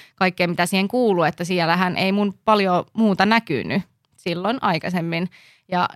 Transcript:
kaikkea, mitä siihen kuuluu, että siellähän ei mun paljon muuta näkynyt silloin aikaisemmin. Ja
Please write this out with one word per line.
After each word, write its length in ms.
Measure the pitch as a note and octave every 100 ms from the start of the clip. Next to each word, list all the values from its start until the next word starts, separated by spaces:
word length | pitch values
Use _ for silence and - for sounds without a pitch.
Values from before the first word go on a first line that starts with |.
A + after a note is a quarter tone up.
| -
kaikkea, 340 | _ F#3 F3+ F3
mitä 180 | E3+ F3
siihen 220 | F#3+ G3
kuuluu, 360 | B3+ A3+ F3
että 200 | D#3+ -
siellähän 520 | F3 F3+ E3 F3+ F#3 -
ei 160 | F#3+
mun 220 | G3+ G3+ -
paljon 400 | A3 G#3 F#3+ F3+ -
muuta 340 | G#3+ A3 F#3 G3+
näkynyt 560 | A3+ A3+ B2+ E2 F#3 - _ _ _
silloin 420 | F3+ E3+ G3 B3+
aikaisemmin. 720 | G3+ D#3+ - F3+ E3 E3 F3+ - - _ -
Ja 200 | F3+ -